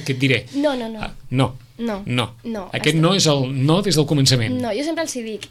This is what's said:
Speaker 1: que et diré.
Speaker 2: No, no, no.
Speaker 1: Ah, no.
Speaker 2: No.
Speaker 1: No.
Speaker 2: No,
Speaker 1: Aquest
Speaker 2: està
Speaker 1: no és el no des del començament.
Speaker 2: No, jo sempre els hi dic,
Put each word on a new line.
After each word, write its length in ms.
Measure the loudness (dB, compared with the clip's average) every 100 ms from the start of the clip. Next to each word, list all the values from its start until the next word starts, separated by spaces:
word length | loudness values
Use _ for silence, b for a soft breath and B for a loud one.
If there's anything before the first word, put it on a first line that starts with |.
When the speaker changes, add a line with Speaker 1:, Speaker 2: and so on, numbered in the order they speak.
Speaker 1:
que 80 | 0
et 60 | 0
diré. 260 | 2 2 -2 0
Speaker 2:
No, 200 | 0 0
no, 140 | -6
no. 120 | -8
Speaker 1:
Ah, 120 | -10 -10 -4
no. 240 | 0 0 -2 -16 -8
Speaker 2:
No. 260 | -6 -4 -4
Speaker 1:
No. 240 | -2 -2 -6 -8
Speaker 2:
No, 240 | -8 -6
Speaker 1:
Aquest 240 | -6 0 2
Speaker 2:
està 60 |
Speaker 1:
no 120 | 4
és 120 | 4 4
el 380 | 2 0 0 2
no 160 | 2
des 140 | 2 2
del 80 | 2
començament. 480 | 4 4 4 2 -2
Speaker 2:
No, 100 | -2
jo 100 | -2 -2
sempre 180 | -2
els 100 | -4 -6
hi 60 |
dic, 260 | -8 -10 -10